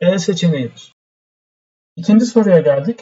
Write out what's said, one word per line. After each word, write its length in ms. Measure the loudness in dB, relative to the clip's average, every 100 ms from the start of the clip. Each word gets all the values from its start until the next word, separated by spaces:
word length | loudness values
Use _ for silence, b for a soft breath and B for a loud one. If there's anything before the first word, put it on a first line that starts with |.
E 180 | -2 -2
seçeneğidir. 760 | -2 -2 -2 -2 -6 -12 -20 _ _ _ _ _ _ _ _ _ _ -8
İkinci 300 | 0 2 2
soruya 340 | 0 2 2
geldik. 400 | 2 0 -4 -6